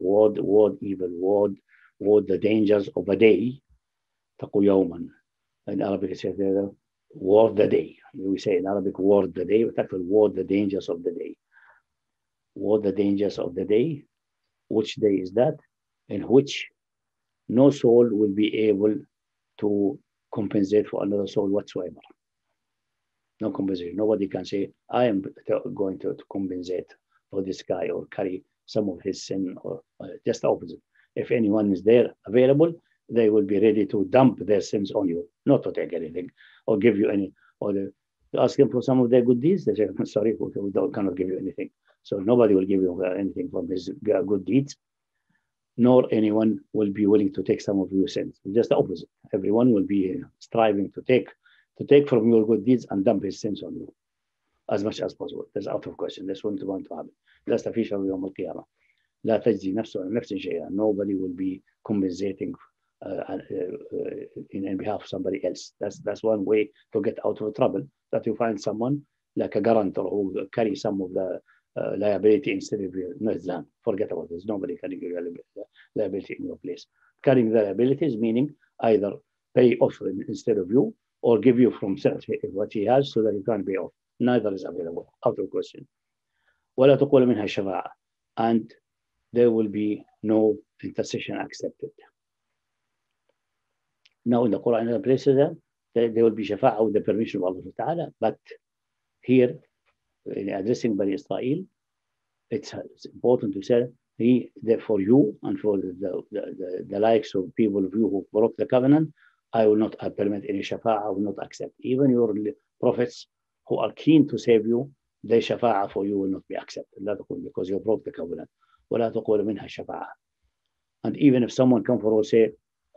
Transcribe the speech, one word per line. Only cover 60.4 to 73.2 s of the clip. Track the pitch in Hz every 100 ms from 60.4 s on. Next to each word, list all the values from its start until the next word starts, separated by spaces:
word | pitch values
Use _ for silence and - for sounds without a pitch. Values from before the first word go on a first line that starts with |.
| 90 85 78
Nobody | 95 107 101 101
will | 95 92
be | 90 95 92 _ _
compensating, | - 104 95 87 101 95 101 - _ _ _ -
uh, | -
uh, | 95 -
uh, | 98 - 98 90 - - - - - - - -
in, | 98 98
in | 95
behalf | 98 98
of | -
somebody | 95 92 95
else. | 90 - - -
That's, | 101 -
that's | 104 98
one | 110 110
way | 98 107 104 _ _
to | 113
get | 104 - 107
out | 101
of | 107
trouble, | 107 131 98 - _ -
that | 135 -
you | 107
find | 117 104
someone | - 107 120 143 - _ _
like | - 104 110
a |
guarantor | 101 113 95 90 95
who | 98 98 98 98
carries | - 113 95
some | 110 98
of | 92
the, | 95 92 - _ _ _ -
uh, | - -
liability | 104 98 104 107 -
instead | 98 - 104
of | 95
your, | 92 90 87